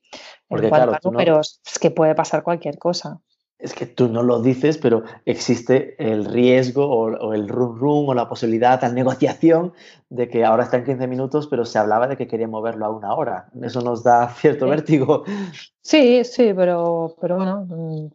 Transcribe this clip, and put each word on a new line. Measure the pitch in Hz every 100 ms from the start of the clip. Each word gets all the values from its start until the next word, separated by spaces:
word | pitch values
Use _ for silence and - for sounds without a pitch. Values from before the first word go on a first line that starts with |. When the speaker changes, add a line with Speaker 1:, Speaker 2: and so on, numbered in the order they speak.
| _ - - - _
Speaker 1:
Porque, | 110 107
Speaker 2:
En |
cuanto | 151 120
Speaker 1:
claro, | 151
Speaker 2:
a |
Speaker 1:
tú | 185
no | 120
Speaker 2:
números, | 170 151 151 - -
es | -
que | 170
puede | 170 156 156
pasar | 151 156
cualquier | 170 170 156 -
cosa. | 175 180 151 - _ _ _ _
Speaker 1:
Es | 123
que | - 120
tú | - 123
no | 113
lo | 123 117
dices, | 123 127 147 156
pero | 123 113 - - -
existe | 117 - 117 - 131 - -
el | 117 107 98
riesgo | 117 123 127 127 127 143
o, | 117 113
o | 110 107
el | 107 101
rum | 113 123 113
rum | 143 147 143
o |
la | 123 117
posibilidad, | 127 117 113 120 131
la | 123
negociación | 120 127 127 139 - 165 165 180 - - - _
de | 123 117
que | 117
ahora | 113 113
está | 123 123
en |
quince | 123 127 127
minutos, | 127 131 151 147
pero | 123
se | 113 110
hablaba | 107 110 127
de | 135
que | 120
quería | 113 113
moverlo | 110 113 107 107
a |
una | 110 101 135
hora. | 147 92 - 123
Eso | 120 123
nos | 120 117
da | 120 120 120
cierto | - 151 143 131
Speaker 2:
Sí. |
Speaker 1:
vértigo. | 156 156 156 131 143 - 202 185 143 - _
Speaker 2:
Sí, | - 311 247 247 247
sí, | - 233
pero, | 185 180 175 170 170 165 -
pero | 170 180
bueno, | 190 196 185
mm, | 165 160 156 151